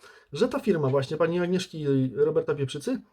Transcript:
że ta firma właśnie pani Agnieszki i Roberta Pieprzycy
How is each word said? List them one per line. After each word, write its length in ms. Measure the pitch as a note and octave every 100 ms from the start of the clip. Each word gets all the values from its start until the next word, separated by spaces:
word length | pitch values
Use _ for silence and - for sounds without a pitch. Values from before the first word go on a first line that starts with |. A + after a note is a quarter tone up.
| - - _
że 160 | C#3+ B3+
ta 100 | C#4
firma 300 | A3+ E3+ C3+
właśnie 280 | C#3 B2+ D#3
pani 240 | E3 F3
Agnieszki 400 | F3 F#3 - D#3+
i 320 | C#3+ C3+ C3
Roberta 400 | B2+ D3+ D#3 D#3+
Pieprzycy 460 | D3 C3+ D3 A#3 C4 -